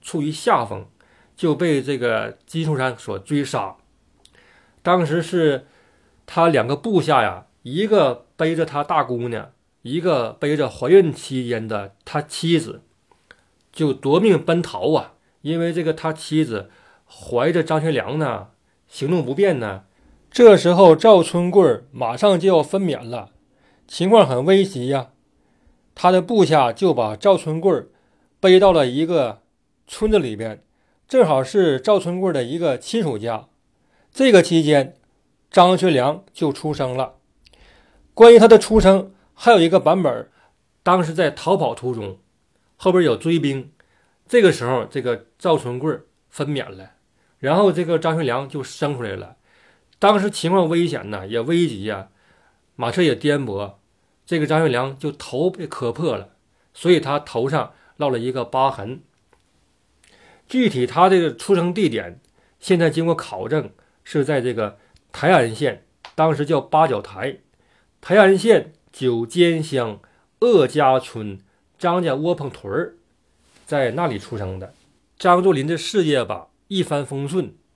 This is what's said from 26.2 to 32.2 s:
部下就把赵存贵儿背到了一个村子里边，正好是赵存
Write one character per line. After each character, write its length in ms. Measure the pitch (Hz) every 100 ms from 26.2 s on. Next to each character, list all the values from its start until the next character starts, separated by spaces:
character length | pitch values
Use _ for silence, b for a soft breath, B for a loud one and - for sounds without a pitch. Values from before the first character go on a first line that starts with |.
部 240 | 170 220
下 280 | 156 151 123
就 200 | 117 190
把 240 | 127 110 107
赵 220 | 202 190
存 200 | 160 160
贵 140 | 190
儿 160 | 165 - _ _ _ _ _
背 220 | 190 185
到 100 | 196
了 160 | 170 127
一 200 | 131 160
个 340 | 170 123 104 _ _ _ _ _
村 240 | - 214
子 80 | 208
里 180 | 131 104
边， 260 | 110 107 _ _ _ _ _
正 160 | 262
好 180 | 180 165
是 380 | - 208 170 131
赵 180 | 214 202
存 220 | 170 180